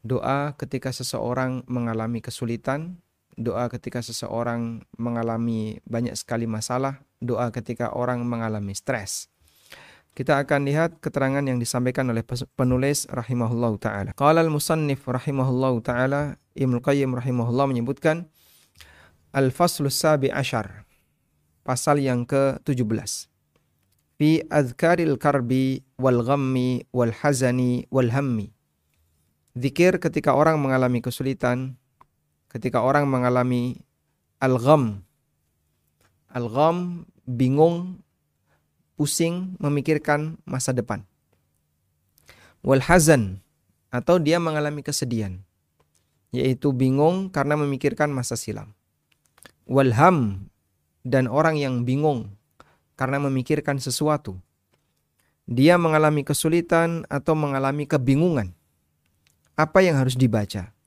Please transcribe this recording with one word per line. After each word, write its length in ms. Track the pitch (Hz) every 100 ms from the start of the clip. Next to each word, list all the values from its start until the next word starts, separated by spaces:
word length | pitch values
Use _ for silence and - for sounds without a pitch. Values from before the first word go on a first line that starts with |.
Doa 560 | 113 123 - 139 147 139
ketika 320 | 139 131 131
seseorang 800 | 127 127 120 113 127 127 127 123
mengalami 560 | 123 117 113 110 117
kesulitan, 720 | 117 - 117 117 - 139 165 180 _ _ _ -
doa 320 | 117 101 120
ketika 320 | 123 - 123
seseorang 880 | 117 113 - 113 120 117 117 113 - -
mengalami 880 | 120 117 113 113 117 113 107 -
banyak 320 | - 117 120 -
sekali 320 | - 117 113
masalah, 560 | 110 - 123 135 135 _ _
doa 320 | 120 113 120
ketika 400 | 113 - 117 120
orang 320 | - 123 123
mengalami 480 | 120 117 113 107 101
stres. 560 | 98 - 127 95 - - _ _ _ _ - - - _ -
Kita 240 | 127 139
akan 240 | 143 143
lihat 320 | 139 147 165 165
keterangan 400 | - - 135 139
yang 160 | 139 123
disampaikan 480 | 120 123 123 127 127
oleh 160 | 113
pes-, 240 | 113 123 - -
penulis 480 | 127 127 135 143 -
rahimahullahu 640 | 127 117 123 113 117 120 104
ta'ala. 320 | 107 101 98 -
Qala 240 | 139 160
al-musannif 640 | 165 151 - 160 151 139
rahimahullahu 800 | - 123 - 139 131 127 131 120
ta'ala, 560 | 110 123 131 143 147 - _ -
Ibnu 240 | 131 120
Qayyim 320 | 123 143 135 127
rahimahullah 480 | 127 123 117 120 139
menyebutkan, 580 | 127 120 139 165 160 170 _ _ _ _ _ - - - _ _
Al-Faslus 640 | 139 135 - 175 - 143
Sabi 380 | - 160 151 135
Ashar, 560 | 139 127 123 104 - - _ _ _ _ _ _ _ -
pasal 320 | 127 - 147
yang 240 | 135 123
ketujuh 640 | 120 135 135 131 - 127 110
belas. 400 | 110 - - - _ _ _ _ _ _ _ _ _
Fi 240 | 151 160 -
adhkaril 720 | 151 135 120 165 175 165 131
karbi 640 | 151 139 120 127 131 131 - _
wal 240 | 131 123
ghammi 640 | 120 143 135 131 123 123 - 127
wal 160 | 120
hazani 720 | 113 151 135 127 123 123 123 -
wal 160 | 131 123
hammi. 400 | 127 143 113 101 _ _ _ _ _ _ _ _ _ _
Zikir 480 | - 131 139 175 185
ketika 320 | 175 165 147
orang 240 | 135 156 160
mengalami 480 | 139 131 127 123
kesulitan, 720 | 113 - 135 131 123 123 131 127 _ _ _ _ _ _ _
ketika 320 | 123 123 120
orang 240 | 120 143
mengalami 800 | 143 131 123 123 123 123 123 - - _ _ _ _ _
al-gham. 640 | 131 127 123 151 120 101 - _ _ _ _ _ _ _ _ _ _ _ _
Al-gham, 720 | - 117 117 156 175 180 175 - _ -
bingung, 720 | 123 127 139 165 170 180 180 _ _ _ _ _ _ _ _ _ _
pusing, 560 | 151 - 165 175 185 185
memikirkan 800 | 147 143 139 151 151 147 156 160 -
masa 240 | 131 -
depan. 320 | 127 113 104 98 _ _ _ _ _ _ _ _ _ _ _ _ - - _
Wal 160 | - 135
hazan, 640 | 131 180 151 143 101 95 _ _ _ _ _
atau 240 | 123 120 180
dia 240 | 151 170
mengalami 400 | 170 151 147 147
kesedihan, 640 | 139 143 131 117 101 92 98 _ _ _ _ _ _ _ _
yaitu 400 | 123 131 127 143
bingung 560 | 127 131 135 151 185 190
karena 320 | 165 139 151
memikirkan 480 | 147 135 143 113 151
masa 240 | 139 120 120
silam. 360 | - 104 104 - _ _ _ _ _ _ - _
Wal 300 | - 131 135 113
ham, 520 | 165 175 113 95 98 _ _ _ _ _ 131
dan 160 | 131
orang 320 | 127 127 160 156
yang 320 | 139 123 120
bingung 480 | 131 151 135 110 98 _ _ - _ _ -
karena 160 | 131 139
memikirkan 640 | 143 135 123 147 147 139
sesuatu. 560 | 131 123 151 147 - 95 - _ _ _ _ _ _ _ _ _ -
Dia 320 | 120 143 175
mengalami 400 | 170 156 156 151
kesulitan 880 | 139 147 165 170 170 165 165 170 -
atau 240 | 139 135
mengalami 560 | 156 147 135 135 147 143
kebingungan. 640 | 151 127 135 175 151 98 87 _ _ _ _ _ _ _ _ _ -
Apa 240 | 156 196
yang 160 | 185 143
harus 180 | 131
dibaca? 600 | 123 131 110 104 104 92 _